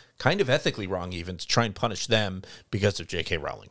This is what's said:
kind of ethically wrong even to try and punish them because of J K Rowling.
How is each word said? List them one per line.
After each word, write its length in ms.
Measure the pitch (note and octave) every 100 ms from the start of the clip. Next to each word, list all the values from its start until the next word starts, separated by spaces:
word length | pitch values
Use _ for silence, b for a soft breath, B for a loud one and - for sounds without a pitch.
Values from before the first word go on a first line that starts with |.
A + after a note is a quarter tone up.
| b _
kind 220 | C3 F#3+
of 80 | F#3
ethically 380 | D3+ - A#2+ F#2+
wrong 260 | F#2 F2
even 240 | F2 E2+ F2+
to 100 | -
try 180 | - A#2
and 80 |
punish 320 | G2 A#2+ F#2+ -
them 340 | A2 G#2 F#2 B B _
because 300 | G#2 G2+ F#2
of 60 | D#2+
J 160 | F2
K 140 | - E2
Rowling. 320 | C#2+ - -